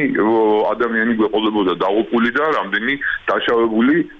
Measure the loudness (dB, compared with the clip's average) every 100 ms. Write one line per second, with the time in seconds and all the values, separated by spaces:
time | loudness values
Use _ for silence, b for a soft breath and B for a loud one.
0 | 0 0 2 2 2 2 0 0 -2 -2
1 | 0 0 0 0 0 0 0 0 0 0
2 | 0 0 0 0 0 -2 -2 -4 -4 -4
3 | B B -4 -2 0 0 0 2 2 2
4 | -2